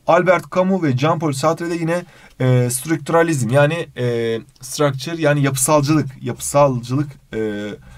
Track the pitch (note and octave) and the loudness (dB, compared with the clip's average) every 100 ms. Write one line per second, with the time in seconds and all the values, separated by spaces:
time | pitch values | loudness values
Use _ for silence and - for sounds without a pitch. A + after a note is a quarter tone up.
0 | - E3 F3 E3+ - F3+ F#3 F#3+ D#3+ B2 | 2 4 4 2 0 -2 0 0 0 0
1 | D3 E3+ D#3 C3 D#3 E3 E3+ E3+ E3 F3 | 0 0 -2 -2 -2 -2 -4 -4 -2 -4
2 | F3+ - - _ B2+ B2+ B2 A#2+ D#3 D#3+ | -6 -18 -20 _ 2 2 2 -2 -4 -4
3 | D3 E3 E3+ D3 A2 A#2+ D3 E3+ - - | 0 2 2 0 0 2 2 0 -6 -4
4 | A#2+ A#2 A2+ A2+ - _ - - D3 C3+ | -4 -2 -2 -4 -8 _ -14 -2 -2 -2
5 | E3 E3 D3+ D3 C#3 C3 - D3+ C#3 D#3 | -8 -2 0 2 0 0 2 2 4 0
6 | C#3 - B2+ A2+ - C#3+ C#3+ B2 A#2 C3 | 0 -6 -10 -8 -2 2 4 2 -2 -4
7 | D3 - _ A2+ A2 G#2 G#2 G#2 - | -4 -10 _ -6 -4 -4 -8 -10 -16